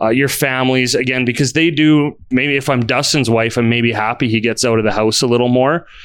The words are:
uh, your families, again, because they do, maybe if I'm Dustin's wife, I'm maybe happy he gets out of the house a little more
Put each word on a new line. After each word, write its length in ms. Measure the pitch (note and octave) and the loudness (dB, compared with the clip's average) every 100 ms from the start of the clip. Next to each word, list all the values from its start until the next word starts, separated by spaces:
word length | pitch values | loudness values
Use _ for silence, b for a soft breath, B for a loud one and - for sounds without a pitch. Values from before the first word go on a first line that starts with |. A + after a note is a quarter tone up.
uh, 80 | A2 | -2
your 180 | B2+ C#3 | 0 0
families, 680 | - C#3 C3 C3 C3 B2 C#3 | -2 -2 0 0 0 0 -2
again, 280 | C3 B2+ | -2 -2
because 300 | B2 A#2+ C3+ | -2 -2 -2
they 180 | D#3 E3 | 0 0
do, 460 | D3 D#3 D3+ D3 - - | 2 4 4 2 -6 -4
maybe 280 | B2+ D3 C#3 | -2 0 -2
if 120 | C3+ | -2
I'm 120 | B2+ | -2
Dustin's 480 | A#2 B2+ D3 D#3 A2 | 0 -2 0 0 2
wife, 280 | A2+ A2+ A#2+ | 2 0 0
I'm 120 | A#2 | 0
maybe 240 | A#2+ A#2 | 2 0
happy 340 | G#2+ G#2+ A#2+ B2 | -2 -4 -2 -2
he 140 | A2 | 0
gets 240 | A2+ A2 B2 | -2 -2 0
out 140 | A2+ | 0
of 60 | G#2+ | 0
the 60 | |
house 300 | G#2 A2 - | 0 0 0
a 60 | B2+ | 2
little 220 | A#2+ B2 | 2 2
more 360 | B2 C3+ E3 - B | 2 2 0 -6 B